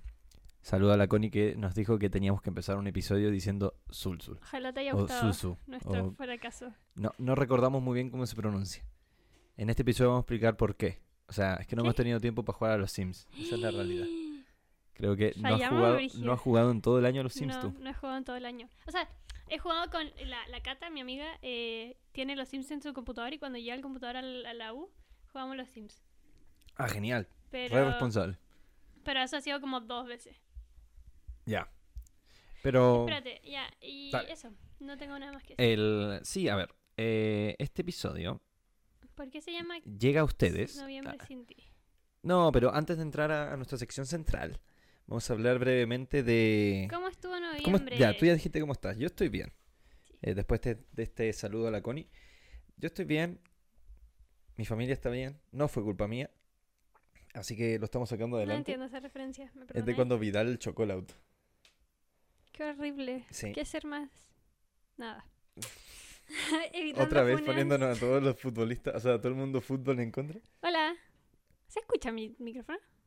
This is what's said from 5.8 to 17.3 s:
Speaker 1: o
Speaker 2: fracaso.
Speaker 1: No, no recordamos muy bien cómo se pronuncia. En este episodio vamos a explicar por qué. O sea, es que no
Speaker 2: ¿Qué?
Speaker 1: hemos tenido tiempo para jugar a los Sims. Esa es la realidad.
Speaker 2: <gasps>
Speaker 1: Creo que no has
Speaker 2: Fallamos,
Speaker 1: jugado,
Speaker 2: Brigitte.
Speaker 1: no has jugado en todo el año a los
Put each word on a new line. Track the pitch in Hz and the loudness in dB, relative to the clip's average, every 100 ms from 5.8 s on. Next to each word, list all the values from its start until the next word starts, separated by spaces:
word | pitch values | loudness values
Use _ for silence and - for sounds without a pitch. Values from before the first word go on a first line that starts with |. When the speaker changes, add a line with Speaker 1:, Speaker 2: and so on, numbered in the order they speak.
| - 95 95 | -4 -2 -2
Speaker 1:
o | |
Speaker 2:
fracaso. | - 254 240 240 - 247 214 _ - | -4 -8 -8 -10 -12 -14 -16 _ -6
Speaker 1:
No, | 107 - | -6 -2
no | 127 135 | 0 2
recordamos | 127 127 127 135 | 4 6 4 2
muy | 127 123 | 0 0
bien | 127 | -2
cómo | 127 123 | -4 -4
se | 113 | -2
pronuncia. | 107 98 95 - - - _ _ _ _ _ - | -2 -2 -4 -8 -14 -18 _ _ _ _ _ -4
En | 110 | 0
este | 117 | 2
episodio | 123 117 123 | 2 6 6
vamos | 123 | 6
a | |
explicar | 123 120 113 110 | 2 2 2 4
por | 107 - | 2 2
qué. | 101 - - _ - | -2 -2 -12 _ -8
O | |
sea, | - 95 90 | 0 0 0
es | - | -2
que | 113 | 0
no | |
Speaker 2:
¿Qué? | 117 | 2
Speaker 1:
hemos | 117 | 4
tenido | 120 117 | 2 2
tiempo | 117 113 107 | 0 0 -4
para | - | -2
jugar | 110 | 2
a | 107 | 2
los | 98 | 0
Sims. | - 92 90 - - | -2 -4 -6 -14 -10
Esa | 330 349 | -6 -2
es | |
la | 349 | -2
realidad. | 349 349 349 349 | 0 -2 -2 -2
Speaker 2:
<gasps> | 330 311 294 262 _ _ _ _ | -4 -8 -10 -16 _ _ _ _
Speaker 1:
Creo | - 101 101 | -4 0 2
que | 107 - | 2 0
no | 254 | 2
has | |
Speaker 2:
Fallamos, | - - 117 | 2 4 6
Speaker 1:
jugado, | 117 - | 6 4
Speaker 2:
Brigitte. | 135 - | 2 -2
Speaker 1:
no | 120 | -2
has | 123 | 0
jugado | 127 113 120 | 4 6 6
en | 117 | 4
todo | 110 123 | 4 6
el | 123 | 6
año | 135 | 2
a | |
los | 131 | -2